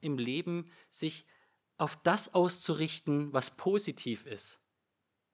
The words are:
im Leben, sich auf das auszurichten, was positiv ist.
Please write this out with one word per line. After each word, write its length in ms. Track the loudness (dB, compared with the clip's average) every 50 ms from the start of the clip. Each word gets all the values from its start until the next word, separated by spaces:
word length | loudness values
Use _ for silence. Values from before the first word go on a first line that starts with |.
im 180 | -8 -6 -4 -4
Leben, 500 | -4 -4 -4 -6 -6 -6 -6 -8 -8 -12 -18 -20 -18 _
sich 360 | -4 -2 -2 -2 -4 -8 -14 _ _ _ _ _ _ _ _ _ _ _
auf 180 | -4 -4 -4 -2 _
das 320 | 2 4 6 4 4 4
auszurichten, 960 | 2 2 4 4 4 4 2 2 0 -2 -4 -4 -6 -4 -2 -2 -2 -2 -2 0
was 240 | 2 2 2 2
positiv 680 | 0 -2 0 0 2 0 0 -2 -4 -6 -6 -6 -8 -8
ist. 360 | -12 -6 -4 -4 -4 -4 -6 _ _ _ _ _ _ _ _ _ _ _ _ _ _